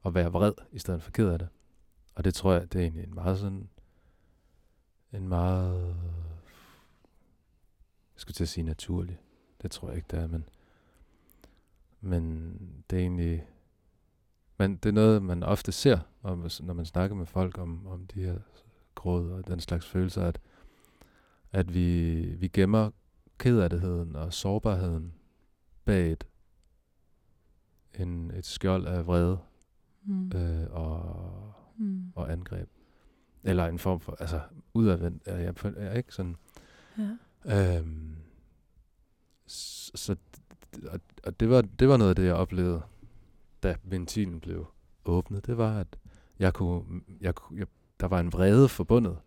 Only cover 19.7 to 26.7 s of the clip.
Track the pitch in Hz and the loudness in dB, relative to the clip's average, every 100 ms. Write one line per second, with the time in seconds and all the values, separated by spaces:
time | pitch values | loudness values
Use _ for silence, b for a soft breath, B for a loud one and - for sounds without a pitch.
19.7 | 85 - 92 92 95 87 82 b b b | -6 -2 0 0 0 -2 -4 b b b
20.7 | b b b b b b b b 95 90 | b b b b b b b b -2 0
21.7 | 87 87 85 82 82 85 87 90 - 95 | 2 4 4 2 0 -4 -4 -2 4 6
22.7 | 110 107 - _ _ _ _ 127 117 87 | 6 2 -4 _ _ _ _ 4 4 4
23.7 | 87 90 87 85 71 82 - 98 104 113 | 2 0 -2 -4 -6 -6 -4 0 0 2
24.7 | 95 90 82 85 82 _ _ _ _ _ | 0 0 -2 -6 -14 _ _ _ _ _
25.7 | - - 98 82 82 - _ _ _ _ | -6 2 4 2 0 -8 _ _ _ _